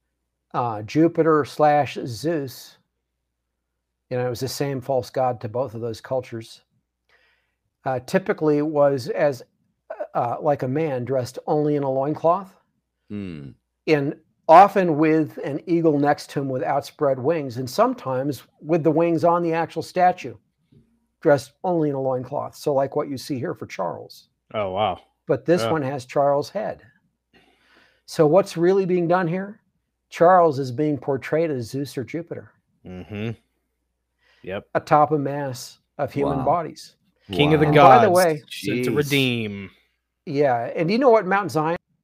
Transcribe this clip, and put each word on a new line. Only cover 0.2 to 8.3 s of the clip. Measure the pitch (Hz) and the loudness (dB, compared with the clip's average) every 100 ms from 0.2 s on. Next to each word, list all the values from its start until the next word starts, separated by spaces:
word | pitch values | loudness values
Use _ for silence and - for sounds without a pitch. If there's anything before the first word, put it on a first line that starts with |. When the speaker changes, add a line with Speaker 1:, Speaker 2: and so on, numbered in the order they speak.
| _ _ _ | _ _ _
Speaker 1:
uh, | 147 120 107 | -6 -4 -6
Jupiter | 107 147 165 160 160 151 135 | -4 2 2 4 2 2 0
slash | - 151 147 135 202 135 | 0 2 4 0 -4 -10
Zeus, | 107 147 165 139 - - - _ _ _ _ _ _ _ _ _ _ _ _ - | -6 -4 -4 -6 -12 -20 -20 _ _ _ _ _ _ _ _ _ _ _ _ -8
you | 127 | -4
know, | 123 | -4
it | |
was | 117 | -4
the | 131 | -6
same | - 143 135 | -4 -4 -4
false | 127 131 120 | -4 -4 -4
god | 135 127 117 | -2 -2 -4
to | - | -6
both | 117 131 113 | -6 -6 -6
of | |
those | 117 107 | -8 -10
cultures, | - 131 127 113 113 - _ _ _ _ _ _ _ _ _ _ _ _ 139 | -6 -6 -6 -10 -14 -20 _ _ _ _ _ _ _ _ _ _ _ _ -6
uh, | 127 127 | -6 -2
typically | 185 190 | -2 -2